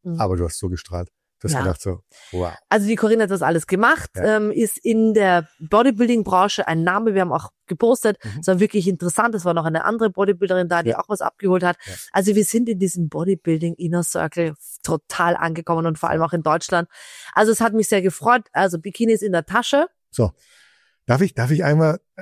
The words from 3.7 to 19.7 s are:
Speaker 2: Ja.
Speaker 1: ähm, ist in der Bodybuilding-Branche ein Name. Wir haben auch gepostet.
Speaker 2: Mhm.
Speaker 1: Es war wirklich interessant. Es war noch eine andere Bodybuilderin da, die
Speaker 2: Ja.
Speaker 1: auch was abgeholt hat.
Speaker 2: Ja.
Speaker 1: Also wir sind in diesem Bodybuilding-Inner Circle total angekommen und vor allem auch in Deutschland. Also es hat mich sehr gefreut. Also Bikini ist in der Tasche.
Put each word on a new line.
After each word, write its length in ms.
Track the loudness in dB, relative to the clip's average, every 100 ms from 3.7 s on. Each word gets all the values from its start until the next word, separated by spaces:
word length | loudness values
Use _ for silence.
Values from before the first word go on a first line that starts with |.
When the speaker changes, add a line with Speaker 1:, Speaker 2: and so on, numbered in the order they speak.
| 0 2 2 -4
Speaker 2:
Ja. 220 | -4 0 0
Speaker 1:
ähm, 140 | 0
ist 240 | 0 -2 -2
in 280 | -2 2 4
der 340 | 4 4 2 0 _
Bodybuilding-Branche 1120 | 0 2 4 2 2 2 2 2 2 0 -2
ein 160 | 0
Name. 300 | 0 0 0
Wir 80 | 0
haben 100 | 0
auch 180 | -2 -6 _ -12
gepostet. 520 | 0 2 2 0 -2
Speaker 2:
Mhm. 180 | -6 -4
Speaker 1:
Es 60 | 0
war 140 | 2
wirklich 260 | 2 2 0
interessant. 480 | -2 -2 0 0
Es 100 | 0 -2
war 80 |
noch 100 | 0
eine 200 | 0 -2
andere 260 | -2 0 0
Bodybuilderin 580 | 2 0 0 0 0 0
da, 140 | 0
die 80 | 0
Speaker 2:
Ja. 100 | -2
Speaker 1:
auch 80 | -4
was 120 | -4
abgeholt 420 | -6 -4 0 2
hat. 140 | 0 -2 -8
Speaker 2:
Ja. 80 | -18 -6
Speaker 1:
Also 220 | -2 2 2
wir 80 |
sind 240 | 2 0 0
in 100 | 0
diesem 300 | -2 -2 -4
Bodybuilding-Inner 960 | -2 -2 -2 0 -2 -2 -4 -4 -2
Circle 500 | -2 -4 -4 -2 -4 -6 -14 -14
total 500 | -4 -4 -4 -2 0
angekommen 520 | 0 -2 -4 -2 -2 0
und 120 | -2
vor 120 | -2
allem 120 | 0
auch 120 | 0
in 80 | -2
Deutschland. 460 | 0 -2 0 -2 -2 -8 -20 -20 -6
Also 180 | 0 2
es 100 | 2
hat 100 | 2
mich 160 | 0 2
sehr 140 | 2
gefreut. 400 | 0 0 2 0 0
Also 260 | 0 0 0
Bikini 340 | -8 -2 0
ist 80 | 0
in 100 | 0
der 140 | -2 -2
Tasche. 420 | -2 0